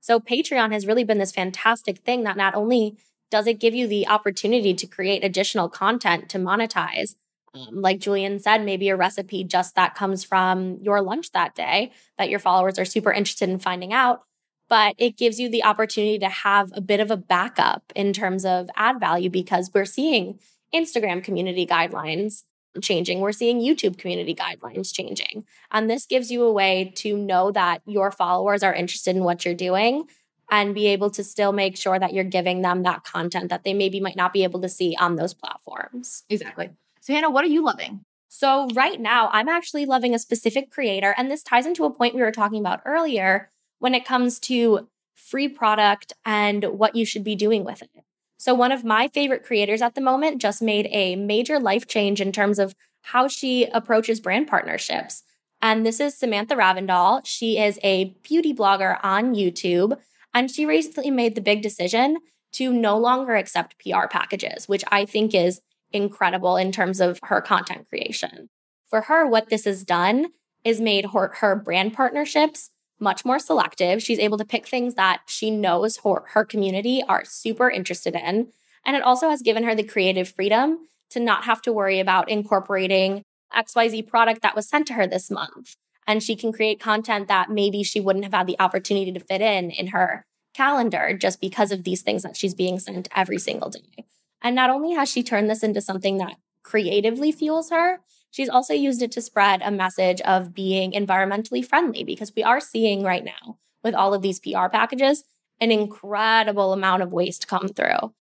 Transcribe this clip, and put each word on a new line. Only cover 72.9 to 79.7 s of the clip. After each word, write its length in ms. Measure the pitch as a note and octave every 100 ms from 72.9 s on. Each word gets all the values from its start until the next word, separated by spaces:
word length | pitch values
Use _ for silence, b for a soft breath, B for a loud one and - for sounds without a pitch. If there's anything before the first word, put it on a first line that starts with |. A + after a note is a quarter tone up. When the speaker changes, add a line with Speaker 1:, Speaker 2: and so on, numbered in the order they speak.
| _
Speaker 1:
much 260 | G3+ -
more 160 | B3 C4+
selective. 600 | - D#4 - - F3 G3+
She's 200 | - A#3
able 180 | G#3 G#3
to 60 |
pick 200 | G#3+ A3+
things 300 | A3+ B3+ B3
that 280 | A#3+ F#3+ F#3 -
she 240 | - A3
knows 480 | G#3+ G3 F3 G#3+ -
her, 180 | G#3 F3+ -
her 100 | -
community 580 | G#3 G#3+ G3 F#3 G#3+ C4 -
are 160 | -
super 440 | - - A3+ A3+ B3
interested 460 | G3 F#3 F3+ -
in. 380 | E3+ D3 G3 A#3+ b b b -
And 80 | C#4
it 60 |
also 260 | B3+ B3+ D#4+
has 140 | D4
given 220 | A#3+ A3
her 100 | A#3